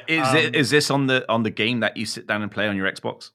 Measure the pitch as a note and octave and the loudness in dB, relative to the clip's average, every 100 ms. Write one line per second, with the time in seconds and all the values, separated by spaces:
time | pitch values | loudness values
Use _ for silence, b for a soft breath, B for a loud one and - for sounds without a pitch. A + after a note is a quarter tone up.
0 | - D#3+ C3+ D3+ D#3 C3 B2 D3 C#3+ C#3 | -2 0 2 2 2 2 2 2 2 2
1 | C3+ C3 B2 A2+ A2 - A2 B2 G#2+ - | 2 2 2 0 0 0 0 0 -2 -2
2 | G#2+ - A2 G#2+ G#2 G2 G#2 G2 F#2+ - | -6 -6 -4 -4 -4 -2 -2 0 -2 -4
3 | - - - | -8 -10 -14